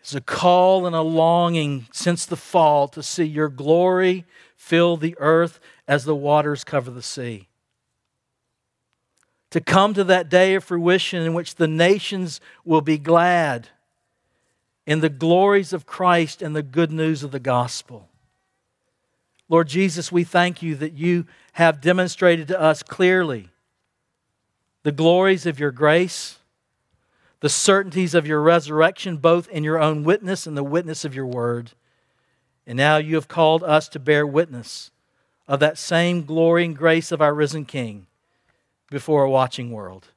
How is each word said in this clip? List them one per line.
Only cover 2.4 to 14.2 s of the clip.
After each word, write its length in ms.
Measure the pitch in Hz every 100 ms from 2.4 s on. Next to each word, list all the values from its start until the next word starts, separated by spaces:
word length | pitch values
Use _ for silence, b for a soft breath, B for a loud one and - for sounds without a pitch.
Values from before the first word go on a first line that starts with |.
| - 185 156 147 143
to 120 | -
see 220 | - -
your 240 | 156 151 151
glory 760 | 131 143 165 180 180 185 185 170 b b _
fill 400 | - 170 175 165
the 180 | 160 170
earth 420 | 143 160 170 - b b -
as 160 | 143
the 120 | 131 147
waters 480 | 143 147 147 143
cover 280 | - 143 127
the 100 | 123
sea. 460 | - - 123 107 95 _ _ _ _ _ _ _ _ _ _ _ _ _ _ _ _ _ _ _ _
To 100 | 165
come 320 | - 190 202
to 100 | 196 185
that 240 | 185 165
day 260 | 180 190 190
of 80 |
fruition 580 | - 175 170 180 - 180
in 120 | 165
which 220 | 165 170 -
the 120 | 160
nations 760 | 156 170 202 - 196 180 - b b 170
will 160 | 160
be 160 | 147 151
glad 720 | 147 165 175 175 151 120 113 _ _ _ _ _